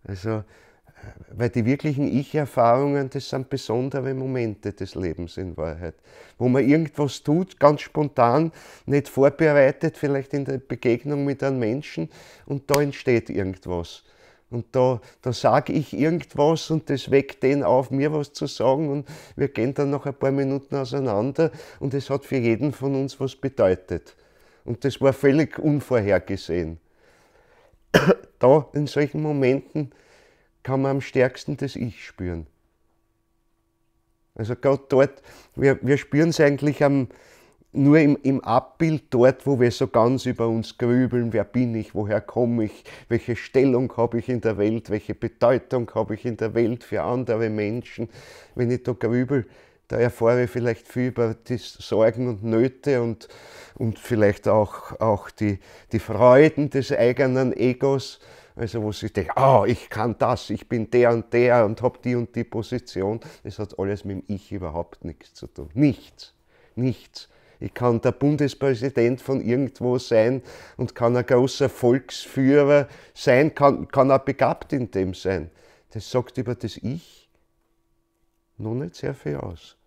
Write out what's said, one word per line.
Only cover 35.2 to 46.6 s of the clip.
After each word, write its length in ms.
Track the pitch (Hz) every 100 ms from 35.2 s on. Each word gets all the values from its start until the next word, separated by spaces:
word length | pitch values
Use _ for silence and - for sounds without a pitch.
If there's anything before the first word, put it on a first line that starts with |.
| - - _
wir, 240 | - 135 131
wir 160 | 120 139
spüren 320 | - 143 165
es 120 | 160
eigentlich 440 | 147 143 143 139
am, 240 | 143 139 123 - - _ _ _ _
nur 260 | - 139 151
im, 200 | 147 139
im 220 | 131 135
Abbild 600 | - 120 - _ 165 156 _
dort, 380 | 123 123 131 139
wo 120 | 135
wir 120 | 123
so 180 | - 135
ganz 380 | 120 117 131 127
über 220 | 120 113
uns 280 | 113 110 -
grübeln, 560 | 123 123 127 120 117
wer 120 | 107
bin 300 | 101 123 123
ich, 200 | 113 107
woher 260 | 92 104 107
komme 440 | - - 120 120
ich, 200 | 107 - - - -
welche 280 | 117 - 113
Stellung 540 | - 131 135 123 131 -
habe 220 | 117 117
ich 100 | 110
in 140 | 123
der 160 | 113 98
Welt, 320 | 104 113 -
welche 240 | 107 -
Bedeutung 760 | 104 117 _ 120 127 - 127 117
habe 200 | - 107
ich 120 | 110 127
in 100 | 110
der 160 | 110
Welt 320 | 113